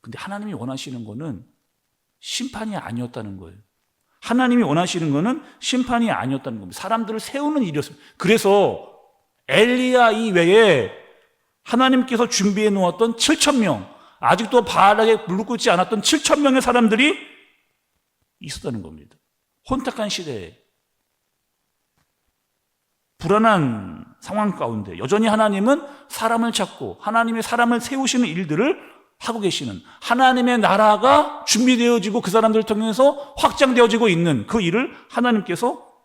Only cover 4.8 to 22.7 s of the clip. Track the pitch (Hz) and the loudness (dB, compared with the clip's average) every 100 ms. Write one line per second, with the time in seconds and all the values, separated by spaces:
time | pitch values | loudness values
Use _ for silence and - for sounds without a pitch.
4.8 | 175 180 165 139 190 311 - _ - 254 | -2 -4 -2 -2 -2 -4 -10 _ -4 -4
5.8 | 254 240 233 113 120 135 139 113 95 95 | -2 -2 0 -2 -4 -6 -6 -12 -12 -14
6.8 | 190 226 214 220 - 269 294 302 208 147 | -6 -4 -4 -8 -8 -6 -4 -2 -2 -4
7.8 | 139 - - _ 175 220 196 202 170 95 | -6 -10 -20 _ 2 2 4 4 4 0
8.8 | - - _ _ _ _ - 147 226 247 | -12 -20 _ _ _ _ -2 2 4 2
9.8 | 254 247 233 220 226 180 170 208 220 147 | 2 4 4 2 0 2 4 6 6 4
10.8 | 95 - - _ _ _ _ _ - 233 | 0 -8 -20 _ _ _ _ _ -4 0
11.8 | 262 262 254 233 233 - 208 196 214 196 | 4 2 2 0 0 0 0 2 0 2
12.8 | 180 170 226 226 - 302 - 277 208 117 | 0 0 -2 0 -2 0 2 2 0 -2
13.8 | 92 - _ _ 120 180 214 247 185 - | -6 -20 _ _ 0 0 2 0 2 4
14.8 | 190 208 220 220 220 185 214 240 240 175 | 4 6 4 2 0 -6 -4 -2 0 2
15.8 | 185 220 - 311 - 311 285 262 247 240 | 0 0 0 0 0 2 4 2 2 4
16.8 | 226 220 285 - - - _ _ _ _ | 4 4 2 0 -10 -20 _ _ _ _
17.8 | _ _ _ _ _ _ - - - 113 | _ _ _ _ _ _ -16 -12 -10 -10
18.8 | 82 78 73 _ _ _ _ _ - 254 | -12 -18 -20 _ _ _ _ _ -6 -6
19.8 | 262 233 214 - 165 117 85 _ _ _ | -4 -6 -8 -6 -8 -12 -12 _ _ _
20.8 | _ _ _ _ _ _ _ _ _ _ | _ _ _ _ _ _ _ _ _ _
21.8 | _ _ _ _ _ _ _ _ _ | _ _ _ _ _ _ _ _ _